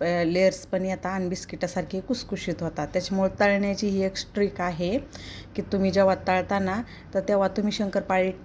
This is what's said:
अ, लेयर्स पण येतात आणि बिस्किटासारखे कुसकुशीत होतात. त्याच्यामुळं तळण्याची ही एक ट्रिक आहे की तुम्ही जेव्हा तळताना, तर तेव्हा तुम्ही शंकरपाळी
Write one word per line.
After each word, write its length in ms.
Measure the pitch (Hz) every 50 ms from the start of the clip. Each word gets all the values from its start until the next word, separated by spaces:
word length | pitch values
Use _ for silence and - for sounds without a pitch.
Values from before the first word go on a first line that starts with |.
अ, 240 | 160 170 175 170 170
लेयर्स 420 | 165 175 185 190 185 185 - -
पण 180 | - 196 180 190
येतात 280 | 190 185 190 - 180
आणि 160 | 190 185 185 175
बिस्किटासारखे 720 | 185 - - - - - 180 175 - 185 165 - - 190
कुसकुशीत 540 | 185 - 247 240 - - 202 190 - 185 160 -
होतात. 280 | 170 160 - - 147 -
त्याच्यामुळं 480 | - 185 175 - 196 190 190 190 190 -
तळण्याची 460 | 208 202 202 196 202 202 196 - 214
ही 160 | 202 196 190
एक 100 | 190 190 190 - - - -
ट्रिक 260 | 214 208 196 - -
आहे 380 | 175 180 170 156 170 175 226 277 - - - - - - - - - - -
की 60 | 208
तुम्ही 280 | - - 208 190 190 190
जेव्हा 240 | 175 202 196 190 185
तळताना, 680 | 185 - 190 185 185 180 - 202 202 196 185 190 226 233 - - - - - -
तर 60 | 196
तेव्हा 280 | 190 - 208 196 196 190
तुम्ही 240 | 190 214 208 208
शंकरपाळी 600 | 202 - 208 196 - 196 190 - 190 185 185 190 185 -